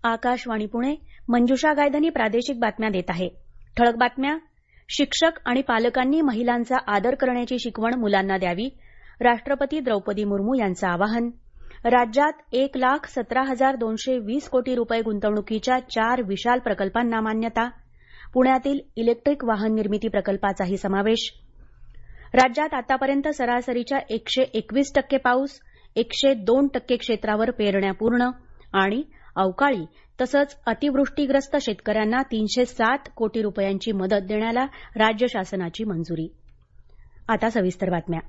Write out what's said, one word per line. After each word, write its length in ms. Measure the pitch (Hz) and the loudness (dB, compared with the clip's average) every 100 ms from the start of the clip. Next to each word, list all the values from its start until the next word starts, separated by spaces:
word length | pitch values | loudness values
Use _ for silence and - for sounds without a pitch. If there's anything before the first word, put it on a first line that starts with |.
| 233 | 0
आकाशवाणी 520 | 226 247 247 247 220 208 | 0 0 -2 -2 -4 -4
पुणे, 280 | 233 254 302 - - - | -4 -4 -4 -10 -16 0
मंजुषा 440 | 240 240 262 311 | 2 4 4 2
गायधनी 360 | 294 294 285 320 | 4 2 2 0
प्रादेशिक 520 | 320 220 226 247 247 | 0 0 0 -2 -2
बातम्या 280 | 233 - 220 | -2 -2 -2
देत 140 | 185 180 | -2 -4
आहे. 200 | 170 180 - - - - - | -4 -4 -8 -20 -20 -14 2
ठळक 180 | 240 233 | 2 4
बातम्या. 420 | 240 269 269 320 _ _ _ - - | 0 2 -2 -4 _ _ _ -20 -12
शिक्षक 420 | - 277 - 320 320 - | -2 -2 2 2 2 -2
आणि 160 | 247 | -2
पालकांनी 580 | 262 226 240 240 254 311 | 0 0 2 0 0 2
महिलांचा 560 | 302 220 240 240 233 254 - | 2 0 0 0 0 -2 0
आदर 280 | 202 214 | 0 0
करण्याची 440 | 269 254 247 240 247 | 0 0 0 -2 -4
शिकवण 360 | 240 214 226 | -4 -2 -2
मुलांना 420 | 247 214 196 196 190 | 0 2 2 2 0
द्यावी, 320 | 180 175 247 - - - - - | 0 -2 -6 -10 -20 -20 -20 0
राष्ट्रपती 600 | 247 233 - 277 277 302 | 2 2 0 -2 -2 -2
द्रौपदी 440 | 247 208 196 202 | 0 -2 -2 -4
मुर्मू 300 | 208 202 202 | -2 -2 0
यांचं 320 | 262 208 180 190 | 0 0 -2 -2
आवाहन. 440 | 175 208 233 240 - - - - - | 0 0 0 -4 -8 -20 -20 -20 -4
राज्यात 480 | 233 240 240 226 294 302 - | 2 4 4 2 2 0 -6
एक 240 | 240 269 269 | -2 0 0
लाख 300 | 254 285 - | 0 0 -2
सतरा 340 | - 226 247 | -8 -2 -2
हजार 340 | 269 247 262 262 | -2 2 2 2
दोनशे 420 | 226 220 - 254 | -2 -2 -2 -2
वीस 300 | 208 262 - | -2 -4 0
कोटी 260 | 254 247 | 0 0
रुपये 260 | 247 233 233 | -2 0 0
गुंतवणुकीच्या 800 | 226 208 214 208 202 220 247 254 | -2 0 0 0 -2 -4 0 0
चार 440 | 254 - 226 254 | 0 -2 0 0
विशाल 360 | 202 196 233 247 | -2 -2 0 0
प्रकल्पांना 640 | 247 202 190 226 240 226 | 0 -2 -2 0 0 0
मान्यता. 500 | 220 220 226 226 240 - - - _ - - | -2 -2 -2 -2 -4 -6 -20 -20 _ -20 -4
पुण्यातील 440 | 254 254 262 277 277 - - | 2 4 4 2 -4 -6 -2
इलेक्ट्रिक 480 | 226 233 - 285 | 0 2 0 0
वाहन 300 | 233 214 220 | 0 0 0
निर्मिती 340 | 220 208 208 220 | 0 0 -2 0
प्रकल्पाचाही 680 | 202 190 196 202 190 185 190 | -2 -2 -2 -2 -2 -4 -2
समावेश. 640 | 196 196 202 226 - - - - - - - - - - - | -2 0 0 0 -2 -12 -20 -20 -20 -20 -20 -20 -20 -20 0
राज्यात 400 | - 254 240 311 | 4 4 4 -2
आतापर्यंत 540 | 302 - 262 269 277 294 | -4 -2 0 2 0 0
सरासरीच्या 680 | 294 240 240 247 240 240 277 - | -2 0 0 0 -4 -2 -4 -2
एकशे 320 | 220 - - 254 | -6 -4 0 0
एकवीस 380 | 220 - 226 277 | 0 -2 0 2
टक्के 220 | 285 269 269 | 0 2 0
पाऊस, 340 | 262 247 277 - - - - - | 2 2 0 -8 -20 -20 -8 -4
एकशे 380 | 233 - 277 | -2 2 2
दोन 340 | 262 190 254 285 | 4 2 4 4
टक्के 280 | 254 - 240 | 0 -2 -4
क्षेत्रावर 540 | - 220 214 208 226 | 0 -2 0 0 0
पेरण्या 420 | 240 208 196 190 | 0 2 2 0
पूर्ण 380 | 190 220 240 247 254 - - - | 0 0 2 0 -2 -18 -20 -4
आणि 300 | 190 196 220 302 - - - | 0 2 0 -6 -14 -10 -2
अवकाळी 500 | 190 180 277 233 160 - - - | -2 2 0 0 -4 -14 -20 -6
तसंच 360 | 254 285 285 - - | 0 2 0 -2 -6
अतिवृष्टीग्रस्त 880 | 220 294 262 277 - 285 277 277 294 | -2 0 2 0 0 0 0 0 -4
शेतकऱ्यांना 600 | 277 202 - 214 214 240 | -2 -6 -2 0 0 0
तीनशे 420 | 269 220 214 - | -2 -2 -2 0
सात 340 | 247 - 226 262 - - | -2 0 0 0 -4 -6
कोटी 260 | 220 226 | -4 -2
रुपयांची 500 | 208 202 196 196 226 | -4 -2 -2 -2 -4
मदत 340 | 202 190 208 190 | -2 0 0 0
देण्याला 360 | 214 226 233 269 - - - | -4 -2 -2 -4 -6 -14 0
राज्य 300 | 220 220 247 | 2 2 -2
शासनाची 580 | 226 190 190 175 165 | -2 -4 -4 -6 -6
मंजुरी. 500 | 220 170 170 165 160 - - - _ - - - - - - | -6 -4 -4 -6 -6 -10 -20 -20 _ -20 -20 -20 -20 -18 -2
आता 220 | 220 220 | 0 0
सविस्तर 400 | 226 185 - 185 | 0 0 0 -2
बातम्या. 300 | 175 165 165 | -2 -2 -6